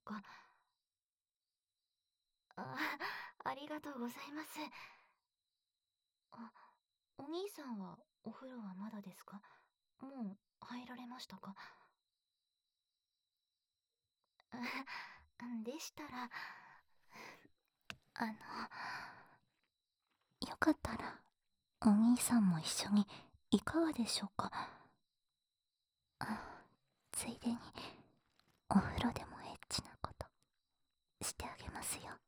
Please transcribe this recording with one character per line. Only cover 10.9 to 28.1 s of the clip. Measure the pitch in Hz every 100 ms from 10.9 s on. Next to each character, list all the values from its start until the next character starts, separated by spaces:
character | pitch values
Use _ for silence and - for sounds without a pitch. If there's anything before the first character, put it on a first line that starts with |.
| 240
れ | 247
ま | 247
し | -
た | 190
か？ | 190 196 - - - _ _ _ _ _ _ _ _ _ _ _ _ _ _ _ _ _ _ _ _ _ _ _ _ _ -
あ、 | 240 240 262 269 - - - - - 240 233
で | 220 302
し | -
た | - 294
ら、 | 247 247 - - - - - - - - - - - - _ _ _ - - _ -
あ | 226
の、 | 220 - - 226 - - - - - - - _ _ _ _ _ _ _ _ _ - -
よ | -
か | -
っ | 302
た | - 226
ら、 | - - - _ _ _ _ -
お | 220
兄 | 208 226 247
さ | - 240
ん | 196
も | 165
一 | 160
緒 | - -
に | 208 202 - - - -
い | 208
か | - 320
が | 330
で | 277 214
し | -
ょ | 202
う | -
か？ | - - - - - _ _ _ _ _ _ _ _ _ _ _ _ -
あ、 | - 214 - - - _ _ _ _
つ | - -
い | 240
で | 240
に、 | 233 - - - - -